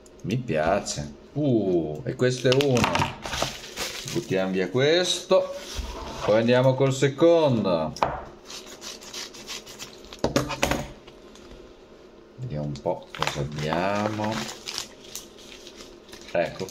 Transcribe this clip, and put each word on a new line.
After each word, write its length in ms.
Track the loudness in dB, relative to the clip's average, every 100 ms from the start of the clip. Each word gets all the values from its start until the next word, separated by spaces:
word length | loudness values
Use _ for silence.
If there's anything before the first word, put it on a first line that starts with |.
| -20 -12
Mi 140 | -4 -4
piace. 760 | -2 0 2 0 -2 -8 -8 -12 -10
Uh, 680 | -2 2 2 4 2 0 -6
e 120 | -6 0
questo 320 | 2 2 2
è 160 | 4
uno. 260 | 4 2 2 0 -2 -6 -8 -4 -4 -6 -12 -8 -8 -8 -6
Buttiamo 380 | -6 -2 0 0
via 180 | 0 0
questo. 840 | 2 4 4 2 -2 4 4 4 -6 -10 -8 -8 -8 -10 -4
Poi 160 | 4 4
andiamo 340 | 6 6 6
col 180 | 6 4
secondo. 1000 | 4 2 6 8 8 6 4 4 2 0 0 -2 -2 -10 -18 -16 -16 -16 -16 -16 -16 -14 -12 -12 -14 -12 -12 -12 -16 -16 -16 -18 -4 0 0 -2 -2 0 0 -6 -12 -20 -20 -20 -20 -20 -20 -20 -20 -20 -20 -20 -20 -20
Vediamo 300 | -14 -8 -6
un 160 | -6 -4
po' 240 | -4 -4 -6 -4
cosa 220 | -4 -4
abbiamo. 1200 | -6 -4 -4 -2 -2 0 -2 -2 -4 -4 -6 -10 -10 -10 -10 -14 -16 -16 -16 -20 -20 -20 -20 -20 -20 -20 -20 -20 -6
Ecco, 320 | -4 -4 -4 -8